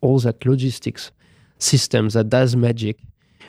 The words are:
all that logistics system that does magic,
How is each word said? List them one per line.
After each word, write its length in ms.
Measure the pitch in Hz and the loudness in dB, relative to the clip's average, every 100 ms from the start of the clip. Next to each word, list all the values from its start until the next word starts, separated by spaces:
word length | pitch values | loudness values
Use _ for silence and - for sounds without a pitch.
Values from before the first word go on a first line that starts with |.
all 180 | 131 135 | 0 2
that 260 | 120 117 127 | 0 -2 -2
logistics 640 | 135 131 - - - - _ _ _ _ - | 0 -2 -6 -10 -10 -14 _ _ _ _ -8
system 520 | - 139 - 117 107 | 0 0 2 0 0
that 200 | 110 110 | 0 2
does 260 | 127 127 123 | 2 2 2
magic, 420 | 120 117 107 110 - - _ _ | 0 -2 -6 -8 -14 -20 _ _